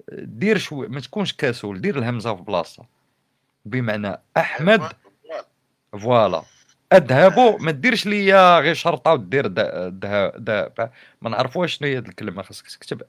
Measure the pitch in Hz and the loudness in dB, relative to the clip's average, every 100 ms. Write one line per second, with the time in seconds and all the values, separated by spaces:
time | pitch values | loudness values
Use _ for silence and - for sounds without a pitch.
0 | - - - 110 196 202 - 143 117 135 | -20 -16 -14 -4 0 0 -2 -10 -10 -10
1 | - 214 180 - 135 120 104 92 180 175 | -10 -6 -6 -4 -4 -4 -8 -6 -4 -4
2 | 117 120 113 95 95 90 82 - - _ | -4 -4 -6 -8 -4 -4 -4 -12 -20 _
3 | _ _ _ _ _ _ 104 127 117 107 | _ _ _ _ _ _ -8 -4 -2 -4
4 | 101 - _ - 160 - 170 220 160 - | -6 -10 _ -4 -2 -2 2 2 0 -16
5 | _ _ - 147 - _ _ _ _ 104 | _ _ -16 -16 -16 _ _ _ _ -8
6 | 113 120 101 82 - _ _ _ - 180 | 2 4 4 0 -8 _ _ _ 4 6
7 | 131 131 190 185 247 208 160 139 151 160 | 6 6 6 6 4 4 -2 -2 -2 -2
8 | 202 208 196 196 180 170 147 156 170 151 | -2 -2 4 6 8 6 4 -2 -2 0
9 | 160 156 90 139 113 92 95 82 90 95 | 2 0 0 -2 -2 -2 -2 -4 -8 -8
10 | 101 101 92 - 117 104 67 - 117 _ | -4 -2 -2 -4 -4 -4 -4 -6 -8 _
11 | _ _ 117 110 127 180 175 - 143 131 | _ _ -8 -4 -4 -4 -6 -4 -6 -6
12 | - - 107 90 - - - - - 117 | -8 -12 -12 -10 -14 -16 -20 -18 -12 -12